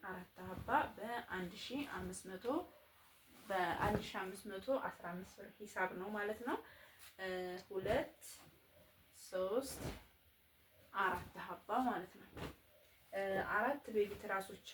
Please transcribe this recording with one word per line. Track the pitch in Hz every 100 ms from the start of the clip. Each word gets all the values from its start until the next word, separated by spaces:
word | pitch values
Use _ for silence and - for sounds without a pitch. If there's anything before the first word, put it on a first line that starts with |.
አራት | 196 185 180 -
ሀባ | 185 185 - 277 -
በአንድ | - 220 240 - 185 175 -
ሺህ | - 269 285
አምስት | 185 185 180 180
መቶ፣ | 185 233 311 - - - - - - - - -
በአንድ | 190 175 - 208 202
ሺህ | - 208
አምስት | 190 196 208
መቶ | 196 247 269
አስራ | - - 175
አምስት | 180 190
ብር | - 214 -
ሂሳብ | 208 202 180
ነው | 180 196
ማለት | 214 208 214
ነው። | 247 370 - - - - - - 190 185 180 185 -
ሁለት፣ | 196 196 262 - - - - - - - - - - - -
ሶስት፣ | - 185 190 233 277 - - - - - - _ _ _ - - -
አራት | 196 190 175 - 180
ሀባ | 175 175 - 233
ማለት | 254 185 185 -
ነው። | - - - - - - - - - 196 196 185 -
አራት | 208 247 285 -
ቤቢ | 214 202 202
ትራሶች | 208 190 190 190 -